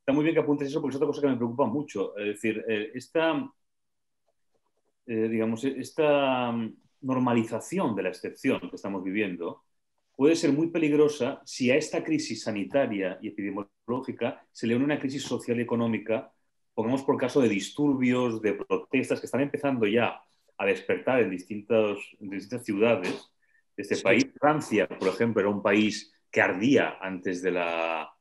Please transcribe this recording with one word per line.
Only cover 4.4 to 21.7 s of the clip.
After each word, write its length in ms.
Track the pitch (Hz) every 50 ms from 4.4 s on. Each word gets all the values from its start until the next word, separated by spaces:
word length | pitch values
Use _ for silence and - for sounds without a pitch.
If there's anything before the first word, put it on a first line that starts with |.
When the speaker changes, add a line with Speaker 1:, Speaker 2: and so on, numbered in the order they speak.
| _ _ _ _ _ _ _ _ _ _ _ _ _
Speaker 1:
eh, 220 | - 117 110 110 113
digamos, 360 | 113 113 110 110 113 107 -
esta 920 | 135 135 135 123 - - - 156 151 147 143 139 135 131 127 123 120 117 117 113 107 101 _ _ _ _ _
normalización 960 | - 131 131 127 127 123 117 117 110 - 120 110 - - - 185 185 139 110
de 60 | 98 95
la 60 | 90
excepción 500 | 92 - - 95 - - - 131 120 95
que 160 | 92 87 -
estamos 260 | 90 - 101 101 95 90
viviendo 600 | 95 92 107 107 98 90 85 85 85 - - _ _ _ _ _ _ _ _ _ _ _
puede 180 | - 131 147 165
ser 160 | 165 - 156 135
muy 180 | 143 160 160
peligrosa 680 | - 175 156 151 147 147 151 143 147 - 120 127 139 - -
si 260 | - - - 131 120
a 60 | 127
esta 260 | 151 151 - - 170 -
crisis 400 | - 160 147 - - 113 110 -
sanitaria 760 | 120 107 101 95 92 - 139 139 120 107 98 95 92 92 - -
y 60 | 107
epidemiológica 1160 | - - 98 101 98 101 101 _ _ _ _ - 123 131 - - - - 117 120 143 - - _
se 160 | _ - -
le 80 | 113 117
une 100 | 123 135
una 140 | 143 147 135
crisis 240 | - 135 135 143 -
social 360 | - 131 113 - - 120 117
y 40 | 120
económica, 680 | 120 123 117 117 117 113 107 - - 110 120 135 - _ _ _ _ _ _ _ _ _
pongamos 280 | - 107 110 131 135 -
por 120 | - 135
caso 240 | - 135 123 - 147
de 80 | 131 113
disturbios, 960 | 101 - - - - - 147 147 139 127 127 123 123 123 123 123 113 110 107
de 120 | 104 98
protestas 680 | - - _ 95 90 - _ - 131 127 - 135 123
que 60 | -
están 160 | - - 123 139
empezando 440 | 143 - 151 - 143 135 123 113
ya 340 | 104 101 117 117 98 85 - _ _ _ _ _ _ _
a 100 | _ 101
despertar 540 | 98 95 90 - - 98 92 - - 127 131
en 100 | 113 98
distintos, 840 | 92 87 - _ 107 104 101 _